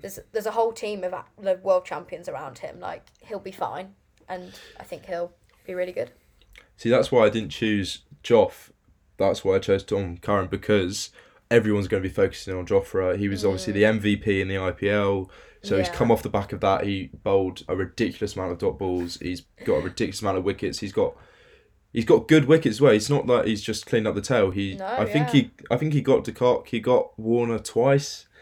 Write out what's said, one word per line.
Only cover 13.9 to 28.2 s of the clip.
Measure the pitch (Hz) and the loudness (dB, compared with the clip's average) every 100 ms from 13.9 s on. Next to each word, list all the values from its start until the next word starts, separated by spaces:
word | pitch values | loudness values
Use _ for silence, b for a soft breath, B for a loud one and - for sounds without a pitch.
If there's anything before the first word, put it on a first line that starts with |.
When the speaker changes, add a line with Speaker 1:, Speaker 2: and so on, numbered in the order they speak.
| 110 | 4
Speaker 2:
V | 104 101 | 0 0
P | 110 98 | 0 0
in | 95 | 0
the | 98 | -2
I | 92 | -4
P | 87 101 | -2 0
L, | 104 101 98 95 B B B | 2 0 -2 -4 B B B
so | - 98 | -2 0
he's | 92 | 0
Speaker 1:
Yeah. | |
Speaker 2:
come | - 117 | 0 2
off | 113 | 2
the | - | 0
back | 101 101 | -4 -4
of | 101 | -2
that. | 98 98 | 0 0
He | 101 98 90 - | -2 -6 -8 -8
bowled | 104 98 92 90 - | 0 2 0 -4 -6
a | |
ridiculous | 95 92 - 110 - 104 98 | -6 -4 -2 -4 -2 -8 -6
amount | 92 | -6
of | 90 | -4
dot | 98 71 | -4 -2
balls. | 95 90 87 - | -4 -2 -4 -8
He's | 90 90 - - | -8 -10 -12 -10
got | - 85 | -2 -2
a | |
ridiculous | 92 - 107 98 | -2 -4 -4 -4
amount | 107 95 | -4 -2
of | |
wickets. | 92 92 101 - | -2 -4 -6 -6
He's | 104 | -6
got, | 110 - - b b b b b b _ | -2 -2 -4 b b b b b b _
he's | 120 | -2
got | 113 147 - | 4 4 6
good | 156 | 4
wickets | 131 160 123 107 | 6 4 4 4
as | |
well. | 139 | 4
It's | 107 110 | 4 4
not | 143 123 | 0 2
like | 120 - | 2 2
he's | 107 | -2
just | 107 107 - | -4 -8 -2
cleaned | 117 107 | 0 0
up | |
the | 90 | -2
tail. | - 123 98 | 0 2 2
He, | 98 98 | 0 -4
Speaker 1:
No, | 92 - | -6 -6
Speaker 2:
I | 104 107 | -2 0
think | 147 147 | 0 2
Speaker 1:
yeah. | |
Speaker 2:
he, | 143 - _ - | 2 2 _ -4
I | 123 | -2
think | 156 | 0
he | 143 | 0
got | 120 127 | 2 2
De | - | 0
Kock, | 113 123 123 - | 0 2 0 -2
he | 117 | -4
got | 113 123 - - | 2 2 0 -4
Warner | 110 120 117 110 | -2 0 0 -4
twice. | - 113 131 139 143 - | -4 2 4 4 0 -12